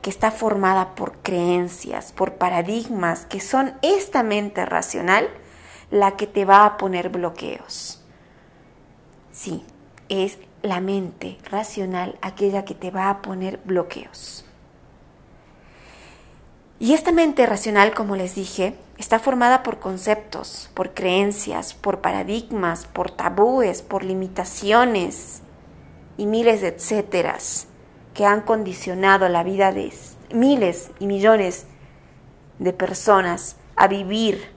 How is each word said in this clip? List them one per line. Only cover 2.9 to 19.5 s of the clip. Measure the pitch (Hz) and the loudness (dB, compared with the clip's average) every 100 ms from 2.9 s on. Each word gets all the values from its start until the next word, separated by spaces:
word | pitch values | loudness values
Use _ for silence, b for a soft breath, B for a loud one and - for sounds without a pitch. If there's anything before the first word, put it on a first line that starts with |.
| 214 170 165 | -4 -2 -4
que | - 190 | -8 -8
son | - 262 269 - | -2 0 0 -2
esta | 311 403 392 269 | 0 0 0 -2
mente | 226 208 208 196 185 | 0 -2 -2 -6 -2
racional | 175 - 180 175 202 - - B B B B B | -2 -2 -4 2 2 0 -8 B B B B B
la | 208 196 196 | 2 2 0
que | 208 | -4
te | 202 | -2
va | 196 196 208 | 8 8 8
a | 208 | 4
poner | 196 180 180 | -4 -2 -4
bloqueos. | 180 175 170 - - - - - - - b b b b b b b _ - _ - - | -4 -6 -6 -12 -12 -12 -12 -12 -14 -20 b b b b b b b _ -20 _ -20 -18
Sí, | - - 170 - - - - - | -12 -10 -10 -12 -20 -20 -20 -6
es | 196 196 - - - | -2 -2 -6 -20 -10
la | 202 180 | -4 -4
mente | 190 196 180 - 185 185 - | -2 -4 -4 -10 -14 -14 -8
racional | 196 220 - 185 185 185 - | -6 -6 -6 -6 -4 -6 -8
aquella | 190 185 196 196 196 | -12 -2 0 0 -6
que | |
te | 170 185 | -10 -8
va | 185 196 | -2 -2
a | 196 | -2
poner | 202 190 190 - | -6 -6 -6 -8
bloqueos. | 185 180 175 - - - - - - - - _ - _ - _ - - B B B B B B B B B B B - _ - | -2 -2 -2 -10 -16 -16 -14 -16 -18 -20 -20 _ -20 _ -20 _ -20 -20 B B B B B B B B B B B -20 _ -4
Y | 226 | 2
esta | 311 349 | 4 4
mente | 339 330 285 240 | 4 4 4 2
racional, | 202 226 208 208 | 2 2 6 6
como | 220 208 | 4 -2
les | 190 180 | -2 -4
dije, | 196 190 - 190 254 - - | -6 -8 -2 -4 -4 -20 -16
está | - 220 | 0 0
formada | 269 254 240 | 2 4 4